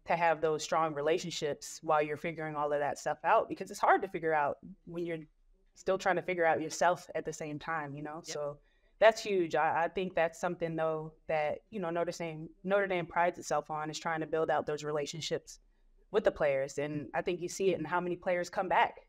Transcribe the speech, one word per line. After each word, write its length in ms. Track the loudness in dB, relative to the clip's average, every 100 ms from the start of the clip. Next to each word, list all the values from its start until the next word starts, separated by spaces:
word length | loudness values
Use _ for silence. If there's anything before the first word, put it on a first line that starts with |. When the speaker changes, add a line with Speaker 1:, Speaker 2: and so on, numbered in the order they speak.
| -2
Speaker 1:
to 80 | 2
have 260 | 2 4
those 220 | 2 0
strong 300 | 0 2 2
relationships 840 | 0 2 2 0 -4 -4 -4 -8 -6
while 200 | 2 2
you're 160 | 2 -2
figuring 380 | -6 -6 -6 -2
all 180 | 0
of 60 | 0
that 200 | 0 -2
stuff 200 | -4 -2
out, 260 | 2 4 2
because 220 | -4 -10
it's 80 | 0
hard 220 | 4 4
to 40 | 2
figure 240 | -2 0
out 240 | 2 2 -2 -10 -20 -12
when 200 | -8 -6
you're 140 | -6 -10 _ _ _ _ -8
still 220 | -2 0
trying 180 | 2 0
to 40 |
figure 240 | 0 2 4
out 160 | 2
yourself 480 | 0 2 2 2 -4 -8
at 100 | -6
the 80 |
same 260 | -8 -8 -8
time, 360 | -6 -6 -6 -10
you 80 |
know? 180 | -10 -12 -8
Speaker 2:
Yep. 80 |
Speaker 1:
So 260 | -6 -6 -8 _ _ _ 6
that's 220 | 6 6
huge. 340 | 2 0 2 2
I, 300 | 2 2 0
I 20 |
think 260 | -2 -2 0
that's 240 | 0 0
something, 360 | -4 -2 -4 -2
though, 360 | -2 -2 -6 -12 -4
that, 320 | -2 -2 -4 -8
you 80 | -6
know, 80 | -4
Notre 220 | -2 -2
Dame, 380 | -4 -8 -8 -12 -8
Notre 240 | 0 0 2
Dame 180 | -2 0
prides 300 | 2 2 0
itself 300 | -2 -2 -2
on, 200 | -6 -6
is 100 | -6
trying 220 | -4 -4
to 60 | -2
build 220 | 0 2
out 160 | 2 0
those 180 | -4 -4
relationships 720 | -4 -4 -6 -4 -4 -6 -20 _ _ _ _ _
with 120 | 2
the 80 | 2
players. 460 | 4 2 2 0 -2
And 320 | -2 -4 -4
I 80 | -2
think 200 | -2 -2
you 80 | -4
see 220 | 0 2
it 60 | 2
in 60 | 0
how 140 | 0
many 160 | 0 -2
players 340 | -2 -2 -2
come 200 | -2 2
back, 320 | 4 4 0